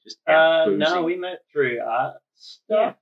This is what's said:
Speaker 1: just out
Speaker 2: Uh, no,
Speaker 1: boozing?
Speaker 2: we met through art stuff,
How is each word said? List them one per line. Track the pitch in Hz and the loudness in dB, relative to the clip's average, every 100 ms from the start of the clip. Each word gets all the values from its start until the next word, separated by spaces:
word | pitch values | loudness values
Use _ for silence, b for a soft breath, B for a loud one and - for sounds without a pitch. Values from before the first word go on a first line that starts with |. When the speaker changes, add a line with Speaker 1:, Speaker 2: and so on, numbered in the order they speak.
Speaker 1:
just | 107 - - | -20 -14 0
out | 156 160 330 - | 4 4 4 2
Speaker 2:
Uh, | |
no, | 101 - | 2 0
Speaker 1:
boozing? | 359 | 0
Speaker 2:
we | 165 180 | -2 -4
met | 180 180 _ | -6 -10 _
through | 147 131 117 | -2 -2 -2
art | 113 117 131 - _ _ | -4 -2 -4 -8 _ _
stuff, | - - - 214 220 - | -20 -20 -2 0 0 -2